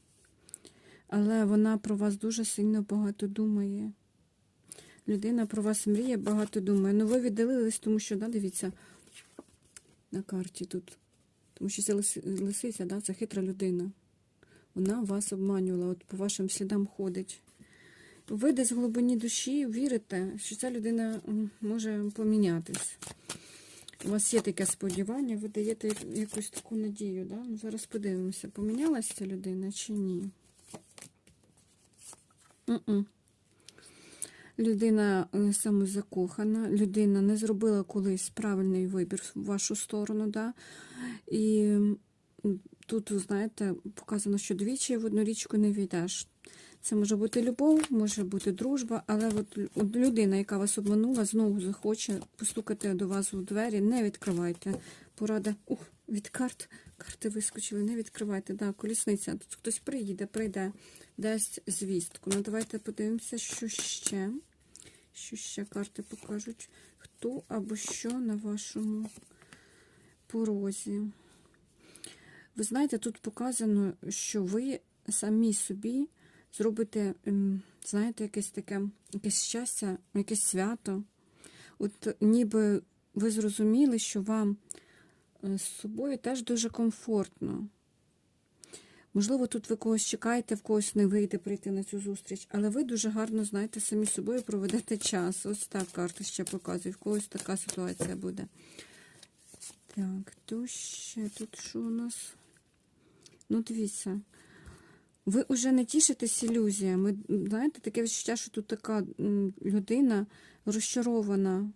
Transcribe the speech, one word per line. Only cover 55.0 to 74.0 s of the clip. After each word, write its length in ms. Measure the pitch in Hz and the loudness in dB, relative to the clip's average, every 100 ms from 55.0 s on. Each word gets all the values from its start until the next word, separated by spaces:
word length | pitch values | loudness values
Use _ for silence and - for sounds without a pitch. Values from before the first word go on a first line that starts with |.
| - | -16
Порада, 400 | - 214 214 208 208 - | -6 -2 0 0 -4 -4
ух, 120 | - - _ - | -6 -8 _ -6
від 200 | 208 - | -4 -4
карт, 420 | - 247 - - - - - | -2 -2 -4 -16 -18 -20 -20
карти 320 | - - 214 | -16 -8 -6
вискочили, 540 | 214 208 - - 208 | -2 -4 -4 -4 -2
не 140 | 208 233 | 0 -2
відкривайте, 580 | 220 - 208 196 196 | -4 -6 -4 -4 -4
да, 180 | 196 202 | -4 -4
колісниця, 600 | 196 214 226 - 202 - | -2 -2 -2 0 0 0
тут 220 | - - | -6 -8
хтось 240 | - 233 226 | -10 -6 -6
приїде, 480 | - 269 202 185 202 | -4 -4 -4 -4 -6
прийде, 460 | 220 220 196 190 202 - - - - | -4 -4 -2 -4 -6 -16 -20 -18 -6
дасть 460 | 214 220 - - - | -2 0 -2 -4 -6
звістку. 640 | - 190 185 170 - - | -4 -2 -2 -2 -6 -2
Ну, 60 | 196 | 0
давайте 380 | 208 214 220 214 | 0 -4 -4 -8
подивимося, 600 | - 208 214 226 - 233 | -8 -4 -2 -2 -4 -8
що 300 | - - 220 | -6 -6 -6
ще, 600 | - - - - 202 190 269 - _ _ - - - _ | -4 -6 -4 -4 -2 -4 -6 -10 _ _ -20 -20 -20 _
що 240 | - - 214 | -16 -12 -10
ще 280 | - - | -10 -8
карти 380 | 202 202 202 - | -8 -6 -8 -8
покажуть, 680 | 208 214 - 208 208 226 - - - _ | -12 -12 -8 -8 -8 -12 -16 -20 -20 _
хто 440 | - - 233 269 - | -20 -8 -6 -6 -6
або 280 | 226 202 214 | -6 -4 -6
що 340 | - 196 233 | -6 -6 -4
на 240 | 247 233 208 | -2 -2 -2
вашому 760 | 214 208 - 214 214 214 220 - - - - - - - - _ - _ - | -4 -6 -6 -4 -4 -4 -6 -12 -20 -20 -20 -20 -20 -20 -20 _ -20 _ -8
порозі. 720 | 226 220 202 196 196 208 202 208 - - - _ _ _ _ - - - - - - - 226 | -2 0 0 -2 -4 -4 -4 -4 -8 -20 -20 _ _ _ _ -20 -20 -18 -20 -20 -20 -14 -6
Ви 80 | |
знаєте, 340 | 214 254 294 226 | -2 2 2 0
тут 200 | 233 - | -2 -6
показано, 720 | 220 - 254 233 220 202 196 - | -8 -4 -2 0 4 4 4 0